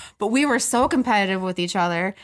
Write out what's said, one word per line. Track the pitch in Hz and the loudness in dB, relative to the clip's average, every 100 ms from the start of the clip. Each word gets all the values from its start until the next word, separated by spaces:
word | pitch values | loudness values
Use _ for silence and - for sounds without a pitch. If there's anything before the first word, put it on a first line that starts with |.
| - - | -18 -6
But | 196 | -2
we | 247 294 | 0 2
were | 247 | 0
so | - 240 269 | 0 0 2
competitive | 294 240 214 190 190 | 2 2 2 2 -2
with | 185 180 | -4 -4
each | 175 185 | -2 0
other | 175 170 185 196 | 0 0 -4 -6